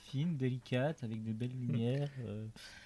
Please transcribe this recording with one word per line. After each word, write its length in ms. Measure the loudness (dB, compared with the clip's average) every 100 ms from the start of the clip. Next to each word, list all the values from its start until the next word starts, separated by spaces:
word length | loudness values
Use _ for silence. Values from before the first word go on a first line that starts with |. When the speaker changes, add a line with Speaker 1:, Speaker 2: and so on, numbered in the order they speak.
| -6
Speaker 1:
fine, 320 | 0 0 2
délicate, 680 | 2 0 0 2 2 0
avec 200 | -4 -2
des 100 | -2
belles 200 | 0 -2 0
Speaker 2:
Mm. 160 | 2
Speaker 1:
lumières, 380 | 4 4 2 0 -2 -6
euh. 200 | -4 -6 -10 -16 -16